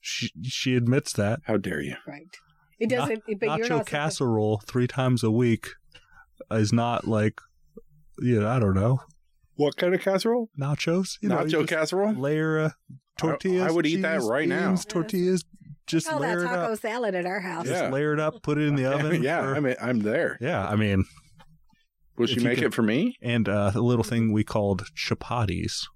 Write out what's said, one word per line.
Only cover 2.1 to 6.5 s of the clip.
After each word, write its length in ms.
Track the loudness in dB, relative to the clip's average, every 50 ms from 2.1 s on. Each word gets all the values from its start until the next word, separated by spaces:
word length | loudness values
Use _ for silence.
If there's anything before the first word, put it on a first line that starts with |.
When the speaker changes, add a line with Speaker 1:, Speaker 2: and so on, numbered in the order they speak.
| -18 -18 -18 -20 -20 -20 _ _ _ _ _ _ _ _
Speaker 3:
It 120 | -2 0
Speaker 1:
Na-, 60 | 0 0
Speaker 3:
doesn't, 260 | 0 -2 -2 -6 -6 -8 -6 -2
but 60 | -2
you're 40 | -2 0 0
Speaker 1:
nacho 0 |
Speaker 3:
not 60 | -2 0
supposed 200 | 0 -2 -2 -2
Speaker 1:
casserole 760 | -2 -2 -2 -2 -2 0 0 0 2 2 2 2 0 -2 -4
three 220 | -4 -2 0 0 0
times 360 | 0 0 2 2 2 2 2
a 80 | 2
week 380 | 4 4 4 4 2 2 -2 -10 -16 -18 _ _ _ -20 -20 _ -20 -20 -20 _ _ _ -10 _